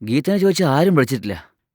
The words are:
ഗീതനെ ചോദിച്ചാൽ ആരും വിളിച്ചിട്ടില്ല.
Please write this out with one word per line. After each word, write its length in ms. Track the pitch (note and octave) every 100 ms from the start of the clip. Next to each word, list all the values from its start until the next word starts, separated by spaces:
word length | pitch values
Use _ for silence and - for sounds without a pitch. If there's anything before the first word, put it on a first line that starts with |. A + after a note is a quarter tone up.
ഗീതനെ 340 | G#2+ B2+ E3+ G3
ചോദിച്ചാൽ 300 | G3 F3+ E3+
ആരും 280 | C3+ F#3 E3
വിളിച്ചിട്ടില്ല. 400 | B2 B2+ G2+ F#2 - _ _